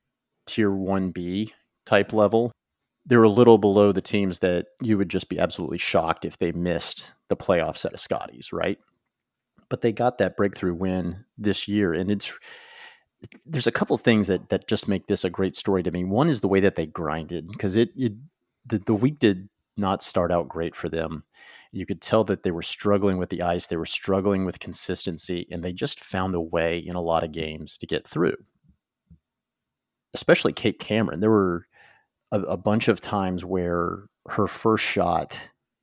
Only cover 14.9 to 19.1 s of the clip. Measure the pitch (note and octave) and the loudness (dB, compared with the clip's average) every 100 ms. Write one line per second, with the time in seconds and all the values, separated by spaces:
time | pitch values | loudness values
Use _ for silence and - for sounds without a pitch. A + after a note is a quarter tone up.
14.9 | F#2+ - G2 F#2 F2 F#2+ - - F#2+ E2+ | -4 -2 -2 -2 -2 -4 -2 -2 0 0
15.9 | F2 F#2 G#2+ E3 A#2+ F#2 F#2+ F#2+ F2 D#2 | -2 -2 2 2 2 2 4 4 2 -6
16.9 | F2+ D#2 D#2+ D2+ E2+ E2 - G2 G2+ A#2+ | -6 -6 -6 -6 -10 -10 -6 -2 0 0
17.9 | C3 A#2+ G#2 C#3+ _ _ _ - G#2 G#2+ | 0 -6 -6 -18 _ _ _ -6 -4 0
18.9 | G#2+ C3 | 0 0